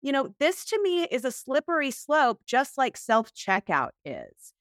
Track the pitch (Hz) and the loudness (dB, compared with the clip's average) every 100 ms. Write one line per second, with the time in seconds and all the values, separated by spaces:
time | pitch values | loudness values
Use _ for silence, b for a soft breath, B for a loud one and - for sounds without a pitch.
0 | 262 277 262 196 302 370 - 440 403 349 | 0 0 -2 0 0 0 -4 0 2 0
1 | 339 247 247 - - 277 302 330 285 233 | 0 -2 -4 -8 -2 -2 0 -2 0 -4
2 | - 302 262 226 - 240 269 - 262 - | 0 2 4 2 0 0 0 0 -2 -2
3 | - 220 226 - - 190 - 151 123 - | 2 2 2 -8 -2 -2 2 0 0 -6
4 | - 117 - - - _ | -12 -12 -12 -18 -20 _